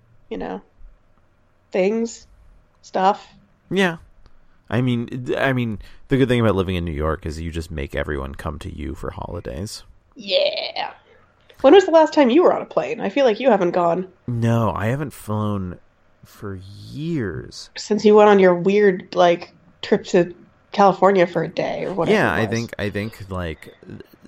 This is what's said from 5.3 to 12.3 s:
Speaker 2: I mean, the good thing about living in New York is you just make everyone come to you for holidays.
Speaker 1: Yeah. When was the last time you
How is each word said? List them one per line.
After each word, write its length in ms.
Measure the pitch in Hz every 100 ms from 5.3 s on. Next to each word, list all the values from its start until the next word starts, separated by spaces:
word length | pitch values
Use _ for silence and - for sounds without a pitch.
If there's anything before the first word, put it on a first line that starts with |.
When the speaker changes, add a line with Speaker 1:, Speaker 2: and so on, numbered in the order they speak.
| -
Speaker 2:
I 160 | 135
mean, 260 | 127 117 101 - - -
the 100 | 131
good 100 | 127
thing 120 | 123
about 140 | 113
living 200 | 95 92 90
in 80 |
New 80 | 85
York 320 | 73 78 76
is 160 | 82 76
you 100 | 85
just 200 | 82 78
make 240 | 78 71
everyone 400 | 69 73 71 67
come 240 | 67 80 76
to 100 | -
you 220 | 78 71
for 160 | - -
holidays. 760 | - - 87 - 147 208 - - _ _
Speaker 1:
Yeah. 800 | 285 202 185 - - - 151 - - _ _ _ _ _ -
When 100 | 262
was 140 | 381 381
the 60 |
last 200 | 320 311
time 160 | 311
you 140 | 262